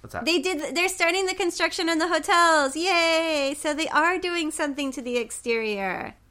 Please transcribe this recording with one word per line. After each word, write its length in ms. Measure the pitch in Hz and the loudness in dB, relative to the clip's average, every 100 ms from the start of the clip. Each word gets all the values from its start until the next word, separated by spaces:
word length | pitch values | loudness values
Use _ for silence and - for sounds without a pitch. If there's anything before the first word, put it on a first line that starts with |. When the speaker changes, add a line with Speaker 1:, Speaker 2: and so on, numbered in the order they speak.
Speaker 1:
What's 120 | - | -12
that? 120 | 87 | -4
Speaker 2:
They 140 | 302 339 | 0 0
did, 360 | 349 294 302 269 | 0 -4 -4 -2
they're 120 | 359 | -2
starting 380 | - 339 370 381 | 0 0 2 -2
the 80 | |
construction 540 | 370 359 - 330 - 339 | -2 -2 0 -2 0 0
on 100 | 330 | 0
the 80 | 330 | 0
hotels. 680 | 330 294 339 339 311 269 311 | 0 2 4 6 6 2 0
Yay! 800 | 359 339 330 320 330 302 277 294 | 0 2 4 2 2 0 -2 -2
So 160 | 311 | -2
they 140 | 294 320 | -2 0
are 300 | 285 330 370 | 2 2 2
doing 320 | 370 349 311 | -2 -2 -2
something 400 | - 302 277 269 | -2 -4 -2 -4
to 100 | 269 | -6
the 140 | 247 240 | -4 -4
exterior. 1000 | 226 - 240 226 220 202 190 175 - - _ | -4 -6 -2 -2 0 -2 -2 -4 -6 -12 _